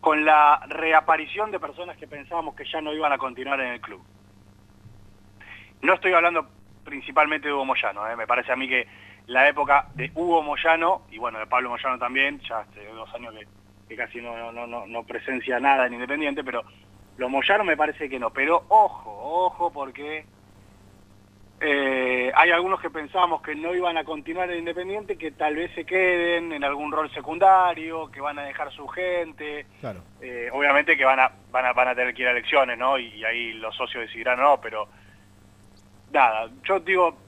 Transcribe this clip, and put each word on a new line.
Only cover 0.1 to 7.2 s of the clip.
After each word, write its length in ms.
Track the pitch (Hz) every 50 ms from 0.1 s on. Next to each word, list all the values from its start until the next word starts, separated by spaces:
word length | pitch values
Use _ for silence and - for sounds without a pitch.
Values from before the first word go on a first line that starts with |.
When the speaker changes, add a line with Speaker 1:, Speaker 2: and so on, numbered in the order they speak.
| 156 151 156
Speaker 1:
la 400 | 156 156 151 147 147 151 151 - -
reaparición 800 | 151 156 160 160 160 156 156 - 160 156 156 - - 196 214 220
de 100 | 196 180
personas 360 | - 147 165 170 180 180 156
que 100 | - 160
pensábamos 480 | 135 147 143 135 - 175 170 160 151 -
que 100 | - 147
ya 160 | - - 160
no 120 | 156 151 151
iban 180 | 156 156 147 143
a 60 | 135
continuar 420 | 135 131 123 123 131 139 139 135
en 140 | 131 123 123
el 60 | 117
club. 220 | - - 104 92 87 - - - - - - - - - - - - - - - - - - - - - - - - - - - - - - - - - - - -
No 120 | - 190
estoy 180 | 185 - 190 185
hablando 360 | 170 165 170 170 165 151 - _ - - - - - -
principalmente 640 | - 147 139 - - 135 156